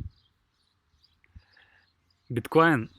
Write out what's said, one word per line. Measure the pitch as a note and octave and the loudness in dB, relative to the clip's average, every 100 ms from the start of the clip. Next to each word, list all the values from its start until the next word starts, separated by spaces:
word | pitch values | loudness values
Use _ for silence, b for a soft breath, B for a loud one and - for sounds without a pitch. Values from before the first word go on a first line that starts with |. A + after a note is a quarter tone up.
| - _ _ _ _ _ _ _ _ _ _ _ _ b b b b b b _ _ _ - | -16 _ _ _ _ _ _ _ _ _ _ _ _ b b b b b b _ _ _ -10
Біткоін | A#2+ - D#3+ E3 C#3 - | -10 0 2 4 2 -4